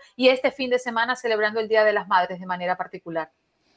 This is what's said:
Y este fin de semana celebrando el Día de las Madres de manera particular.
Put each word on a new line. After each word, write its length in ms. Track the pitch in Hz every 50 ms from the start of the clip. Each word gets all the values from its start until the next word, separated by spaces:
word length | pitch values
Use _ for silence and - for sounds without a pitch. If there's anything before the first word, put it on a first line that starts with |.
| - - _
Y 120 | - 254 254
este 220 | 262 254 - 269
fin 180 | - - 262 247
de 80 | 247
semana 380 | 247 254 247 226 226 233 240 247
celebrando 440 | 240 - 240 220 208 214 214 220 226
el 80 | 220
Día 160 | 208 220 220 214
de 100 | 214 208
las 140 | 208 180
Madres 320 | 190 202 185 180 185 185 175
de 60 | 185
manera 300 | 185 180 180 180 180 180
particular. 540 | - 180 - - 180 - 170 165 165 156 - _ _ _ _ _ _ _ _ _